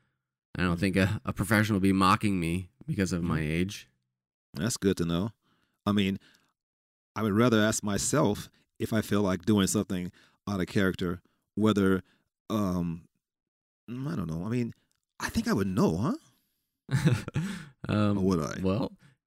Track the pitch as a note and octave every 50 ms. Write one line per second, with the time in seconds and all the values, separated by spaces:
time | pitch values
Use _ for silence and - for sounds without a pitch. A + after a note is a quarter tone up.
0 | _ _ _ _ _ _ _ _ _ _ - - F2+ F2+ E2+ E2+ G#2 F#2+ F2 F#2+
1 | F#2 F#2 G#2 - - - - - G2+ F2+ A2+ G#2 G#2+ G#2 G#2+ F#2 F#2+ G2 F#2+ F#2+
2 | F#2+ F#2 G2+ - A2 G#2 G2 F2+ E2 E2 E2+ F#2 F#2 - _ - - D#3 D#3 G2+
3 | F#2+ E2+ F#2 E2+ F2 E2+ D#2+ D#2+ D#2 D2+ D#2+ E2+ F#2 G2+ - - - _ _ _
4 | _ _ _ _ _ _ _ _ _ _ - - F2+ A2+ - - G2 G2 F#2 -
5 | F2 E2+ E2+ E2+ G2+ A2+ - _ _ _ _ _ _ _ _ _ - G2+ G2+ G2+
6 | F#2+ F#2+ G2 - _ _ _ _ _ _ _ _ _ _ _ _ _ _ _ _
7 | _ _ - G#2+ A2 G#2+ F#2+ A2 A#2+ B2+ A2+ G#2+ G#2 A2 G#2+ - - G#2 G2 F#2
8 | - - B2+ D3 D3 G2+ G#2 - - - _ _ _ _ _ - A2 - A2+ G#2+
9 | - - G#2 G2+ G2+ F#2 F#2 E2+ - A2+ G#2+ G2+ F#2+ F2 - G#2+ F#2+ - G2 F2+
10 | F2+ F#2 - _ _ _ _ _ - G2+ G2+ F#2 F2 - - G#2+ F#2+ F#2 E2+ -
11 | F#2+ F2 F2 E2+ - _ _ _ _ _ - G2+ G#2+ A2 G2+ G2+ F#2+ F#2+ F#2+ F#2
12 | - _ _ _ _ _ _ _ _ - G#2 G#2+ G2+ F#2 F2+ F2+ F2 E2+ E2 E2+
13 | - _ _ _ _ _ _ _ _ _ _ _ _ _ _ _ _ - A#2+ B2+
14 | C3+ D3+ E3+ G2+ F2 D#2+ D#2+ E2 F2+ A2 A#2+ B2 A#2+ A2+ - _ _ _ _ _
15 | _ _ _ - - - - A#3 G#3+ A#3 G3+ - G2 F#2+ F2+ A2 - - - G2
16 | A#2 E3+ C#4 D#4+ _ _ _ _ _ _ _ _ _ _ _ _ _ - C3+ -
17 | - C#3+ A#2 - - - - D3+ F3 G3 F#3+ - - - - _ - - - G#2
18 | G#2 G#2 G2+ G2 F#2+ G2 F#2 E2 D2 A1 - - F#2 F#2 G2 A2 - - G3+ -
19 | _ - _ _ _